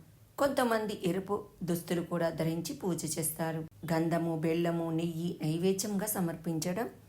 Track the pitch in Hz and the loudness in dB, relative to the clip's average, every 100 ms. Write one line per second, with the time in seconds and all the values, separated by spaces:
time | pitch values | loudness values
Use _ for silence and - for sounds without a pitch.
0 | - - - - 277 269 240 226 208 208 | -14 -20 -14 0 2 4 4 2 0 0
1 | 175 180 185 202 - - 170 170 - 175 | 0 0 0 -2 -4 -6 -2 -2 0 -2
2 | 165 175 165 156 160 165 170 - 196 160 | 0 0 0 0 0 0 -4 -4 -2 -2
3 | 156 - 156 - 160 160 160 - 160 160 | -2 -2 -2 -2 -2 -4 -6 -10 0 2
4 | 165 165 165 160 160 165 170 170 165 160 | 4 2 2 0 2 2 2 0 0 0
5 | 170 165 175 - 156 165 190 190 214 196 | 0 -2 -4 -2 -2 2 2 2 0 -2
6 | 214 - 170 165 175 160 175 180 311 - | 0 0 0 -2 -4 -2 0 -2 -4 -8